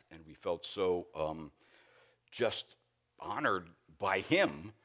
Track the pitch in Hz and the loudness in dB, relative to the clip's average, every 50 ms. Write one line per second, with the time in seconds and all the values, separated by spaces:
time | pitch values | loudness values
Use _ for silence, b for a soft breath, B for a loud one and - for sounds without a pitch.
0 | _ _ 85 82 78 78 78 - - 95 87 82 - - - 101 95 92 90 87 | _ _ -20 -20 -20 -20 -20 -8 -4 -2 -2 -2 -4 -8 -2 0 2 4 4 2
1 | 82 - - 78 78 78 80 80 78 71 - b b b b b b b b b | 0 -6 -6 -4 -4 -4 -4 -6 -10 -12 -14 b b b b b b b b b
2 | b b b b b _ - - 120 110 104 - - - - _ _ _ _ _ | b b b b b _ -4 0 0 0 0 -2 -8 -12 -18 _ _ _ _ _
3 | _ _ _ _ - - 104 123 151 123 101 92 87 85 - _ _ _ - _ | _ _ _ _ -10 -6 -4 0 2 2 2 2 0 -6 -16 _ _ _ -8 _
4 | 101 98 95 98 - - 156 185 196 - 73 73 85 104 - b | 0 2 2 2 2 2 4 4 4 2 0 -4 -12 -14 -16 b